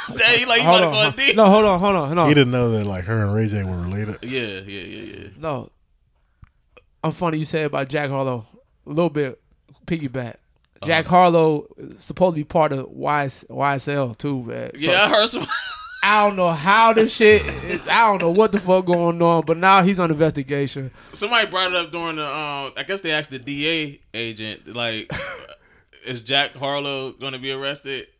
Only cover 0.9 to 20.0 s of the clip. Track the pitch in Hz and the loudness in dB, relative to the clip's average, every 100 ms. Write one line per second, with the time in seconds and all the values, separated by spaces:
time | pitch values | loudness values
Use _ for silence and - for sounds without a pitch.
0.9 | - 214 - 277 214 208 208 214 180 202 | 2 0 2 2 6 8 8 6 4 2
1.9 | 190 139 170 151 147 123 123 120 110 101 | 2 0 2 4 6 4 2 0 0 -2
2.9 | 92 90 113 101 107 110 104 95 90 87 | -4 -2 -2 0 0 0 -2 -4 -4 -4
3.9 | 101 107 98 117 131 110 95 98 98 92 | -6 -6 -8 -8 -6 -6 -8 -12 -14 -12
4.9 | 101 101 - - 98 156 131 - _ _ | -14 -16 -16 -20 -12 -8 -8 -10 _ _
5.9 | _ _ _ _ _ - _ _ - _ | _ _ _ _ _ -20 _ _ -20 _
6.9 | _ 160 156 175 156 151 160 147 143 135 | _ -6 -4 -4 -2 -4 -4 -2 -4 -4
7.9 | 151 143 139 135 123 107 _ _ _ - | -4 -4 -4 -4 -6 -10 _ _ _ -6
8.9 | 147 170 147 135 113 _ _ _ _ - | -2 -2 -2 -6 -8 _ _ _ _ -8
9.9 | 170 139 127 120 - _ _ _ _ 151 | -6 -6 -8 -10 -14 _ _ _ _ -2
10.9 | 160 160 180 180 170 160 147 - - - | -2 2 4 6 6 2 0 -6 -16 -18
11.9 | - - - 180 160 147 170 156 139 131 | -18 -16 0 0 0 -2 0 0 0 -8
12.9 | 135 143 147 139 - - 131 143 139 147 | -8 -2 -2 -2 -8 -14 -4 -2 -2 -4
13.9 | 143 127 110 147 135 117 120 120 - 156 | -4 -4 -6 -6 -6 -8 -10 -10 -6 0
14.9 | 180 208 - 233 - - - - - - | 2 4 2 2 -2 -6 -8 -8 -12 -14
15.9 | - 196 208 208 196 175 160 170 208 226 | -4 2 4 2 2 0 0 2 6 6
16.9 | 220 220 - 214 214 147 - 175 175 156 | 4 2 4 6 6 4 -8 -8 -8 0
17.9 | 190 226 196 170 180 220 202 185 185 180 | 4 4 4 2 4 4 2 2 2 4
18.9 | 175 170 170 170 165 151 165 185 196 180 | 0 0 2 2 2 0 0 4 6 4
19.9 | 190 | 2